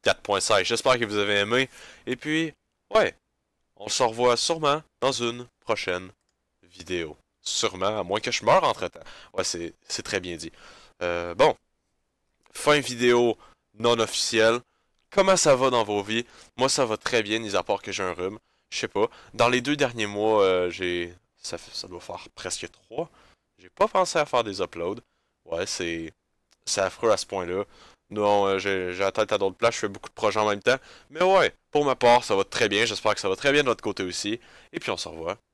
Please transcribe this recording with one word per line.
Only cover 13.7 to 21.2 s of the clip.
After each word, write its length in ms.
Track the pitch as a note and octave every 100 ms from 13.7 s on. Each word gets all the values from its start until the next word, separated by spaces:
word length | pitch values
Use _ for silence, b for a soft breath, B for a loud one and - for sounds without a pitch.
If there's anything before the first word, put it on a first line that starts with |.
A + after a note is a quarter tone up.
| G#2
non 180 | A#2 A#2
officielle. 600 | A2 - - A#2 A2 A#2+ _ _ _ _ _
Comment 280 | - F#3+ F#3+
ça 180 | D#3+ C3
va 140 | C3
dans 140 | B2
vos 200 | G#2 G2+
vies ? 220 | G2 A2 A#2 B B -
Moi, 120 | C3
ça 160 | - B2
va 120 | G#2+
très 260 | - A#2+
bien, 160 | G#2 A2
mis 160 | A2 F#2+
à 80 |
part 180 | F2 G2+
que 100 | -
j'ai 120 | F#2+
un 100 | F#2+
rhume. 240 | E2+ F#2 G#2+ _ _ _
Je 80 | -
sais 100 | G#2
pas. 220 | - G#2 B B
Dans 160 | A2+ A#2+
les 120 | B2+
deux 140 | B2 D3
derniers 300 | C3+ A#2 G#2
mois, 380 | G2+ G#2+ G#2+
euh, 260 | G2 F#2 F2+
j'ai, 440 | E2+ F2+ F2 F2 F2